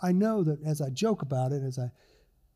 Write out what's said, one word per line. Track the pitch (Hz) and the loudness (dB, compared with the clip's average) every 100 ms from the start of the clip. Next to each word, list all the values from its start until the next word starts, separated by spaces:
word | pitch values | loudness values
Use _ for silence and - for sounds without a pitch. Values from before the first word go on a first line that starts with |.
I | 180 | 0
know | 180 214 220 | 4 4 2
that | 160 151 | 2 0
as | 151 151 | -2 -2
I | 139 | -2
joke | 127 220 208 | 0 0 0
about | 135 131 127 | 0 -2 0
it, | 143 | -2
as | 135 131 | -4 -4
I | 123 - _ _ _ _ _ | -6 -8 _ _ _ _ _